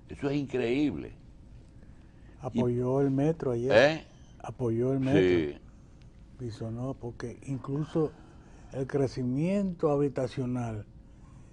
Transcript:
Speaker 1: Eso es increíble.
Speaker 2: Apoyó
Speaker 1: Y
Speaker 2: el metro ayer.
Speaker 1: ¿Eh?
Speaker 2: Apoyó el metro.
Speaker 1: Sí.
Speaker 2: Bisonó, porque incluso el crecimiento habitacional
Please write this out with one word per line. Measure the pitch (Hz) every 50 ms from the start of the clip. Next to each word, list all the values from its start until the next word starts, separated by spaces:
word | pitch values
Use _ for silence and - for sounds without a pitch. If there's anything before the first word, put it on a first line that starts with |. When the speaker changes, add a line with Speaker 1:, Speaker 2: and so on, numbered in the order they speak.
| - -
Speaker 1:
Eso | - - 139 139
es | 139
increíble. | 147 139 123 - 127 120 117 123 139 151 143 95 71 62 57 - - - - - - - - - - - - - - - - - - - - - - - - - -
Speaker 2:
Apoyó | - 131 113 117 120 123 120 123 123 127 131 139
Speaker 1:
Y | 143
Speaker 2:
el | 139
metro | 135 135 143 156 165 160 - 131
ayer. | 120 117 120 131 -
Speaker 1:
¿Eh? | 110 135 147 160 156 - - - - - - - -
Speaker 2:
Apoyó | - - 113 - 127 117 110 113 123 131
el | 139 135
metro. | 131 131 135 98
Speaker 1:
Sí. | 95 92 90 85 78 73 73 - - - - - - - - - - - - - - - - -
Speaker 2:
Bisonó, | 127 117 107 - 117 113 113 117 123 135 131
porque | - - 120 110 - - 120 107 - -
incluso | - 139 123 - - 135 147 156 - - 165 156 - - - - - - - - - - - - - -
el | 127 139
crecimiento | 127 - 147 139 123 - 131 127 123 127 139 156 180 196 202 202 190 170 - - 151
habitacional | 147 143 147 143 - 143 131 120 - 135 131 123 123 123 120 117 110 104 104 - - - - - - - - - - - - -